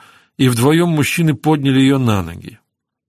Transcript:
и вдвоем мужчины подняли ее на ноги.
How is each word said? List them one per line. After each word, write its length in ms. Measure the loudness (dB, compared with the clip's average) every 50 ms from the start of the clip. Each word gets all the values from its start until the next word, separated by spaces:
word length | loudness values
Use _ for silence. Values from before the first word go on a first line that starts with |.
| _ _ _ _ _ _ _
и 120 | -2 0 0
вдвоем 400 | 0 2 2 2 2 2 2 0
мужчины 440 | 0 -2 -2 -2 -2 -2 0 0 -2
подняли 460 | -2 -2 -2 -2 0 0 0 2 2
ее 180 | 2 2 2 2
на 240 | 0 0 0 -2
ноги. 360 | -4 -6 -12 -16 -18 -20 -20 -20 _ _ _ _ _ _ _ _ _